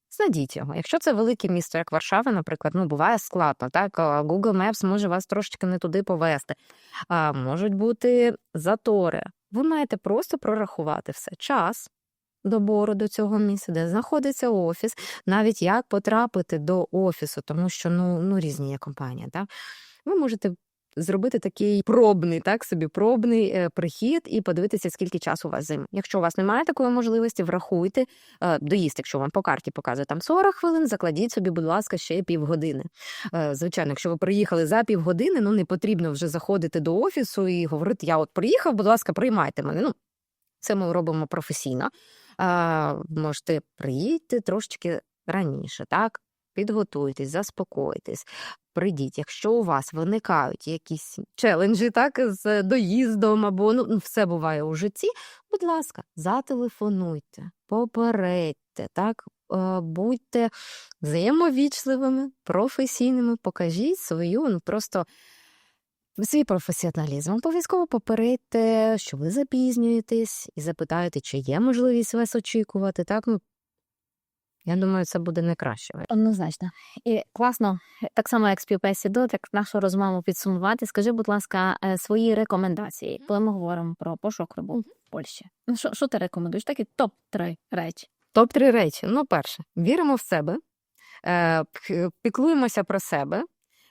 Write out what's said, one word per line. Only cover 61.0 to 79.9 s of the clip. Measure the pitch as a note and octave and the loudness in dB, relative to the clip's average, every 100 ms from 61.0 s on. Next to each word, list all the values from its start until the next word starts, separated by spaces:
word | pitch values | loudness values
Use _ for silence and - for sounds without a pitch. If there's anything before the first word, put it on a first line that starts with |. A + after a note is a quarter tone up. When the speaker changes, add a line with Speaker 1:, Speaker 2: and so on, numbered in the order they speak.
Speaker 1:
взаємовічливими, | D3 E3 G3+ D#4 E4+ C4 C#4+ - C4 C4 C4 C4 C4+ - | -2 0 4 4 4 4 2 0 -2 0 2 0 -2 -8
професійними, | - F3+ B3 - C4+ - B3 B3+ A#3+ A#3 | -2 0 0 0 -2 0 2 2 2 0
покажіть | F#3 - E3+ E3+ C4+ F#4+ | -4 -4 -2 0 -2 -2
свою, | - E3 E3+ G#3+ D4+ | -4 -2 0 0 0
ну, | F3+ | -2
просто | - G3+ - F#3+ E3+ _ - - _ _ _ _ _ _ _ - | -2 -4 -2 -4 -4 _ -20 -20 _ _ _ _ _ _ _ -8
свій | G#3+ D4+ | 0 0
професіоналізм. | C#4 F#3 - E3+ F3 D#3+ D#3 C#3 D#3 | 2 0 -2 -4 -4 -2 -4 -4 -2
Обов'язково | A3 E4 E4+ - F#4 F4 | -2 0 -2 0 0 0
попередьте, | A3+ - A3 A3+ B3+ _ A3+ A3+ A3+ A3 A3 | -2 0 0 0 0 _ 2 4 4 2 0
що | - C#3 | -4 -4
ви | D#3 | -2
запізнюєтесь, | A#3 C#4+ B3+ B3+ A#3+ A#3 A#3 A3 A3+ A3 - - - | -2 0 2 2 2 2 2 0 -2 -2 -6 -12 -6
і | |
запитаєте, | D3+ D#3+ D#3+ E3 F3 C#3+ | -6 -4 -2 -2 -2 -4
чи | - C#3 | -6 -4
є | C3+ D3 | -2 2
можливість | B3 A#3+ B3+ A#3+ A3 | 2 4 2 2 0
вас | A#3 A#3 A#3 | -2 0 -2
очікувати, | - A3+ G#3+ G3 G3 - | -2 -2 -2 -2 -2 -2
так, | F3 G#3+ A#3 | -2 -2 0
ну, | G#3+ - _ _ _ _ _ _ _ _ _ _ _ - | -2 -4 _ _ _ _ _ _ _ _ _ _ _ -4
я | F3+ | 0
думаю, | F#3+ F#3+ F3 | 2 0 0
це | F3 | -2
буде | E3+ E3+ | -2 0
найкраще. | E3+ E3 C3+ G#2+ - - - | 0 0 -4 -6 -10 -12 -2
Speaker 2:
Однозначно. | A3 A3 G3+ D#3+ - F3+ - - - - | 2 4 2 -2 -6 -10 -10 -20 -8 -2
І | A3 - | -2 -2
класно, | - B3 A#3+ G#3 F#3 - - - | 0 0 2 0 0 -6 -12 -4
так | - - | -2 2
само, | A#3 G#3+ | 2 4
як | F#3+ | 2
співбесіду, | - G3 G3 F#3+ F#3+ A3 B3 | 0 0 0 0 0 0 0
так | G3 - | -2 -2
нашу | G#3 G#3 G#3+ | -2 -2 0
розмову | F#3+ | 2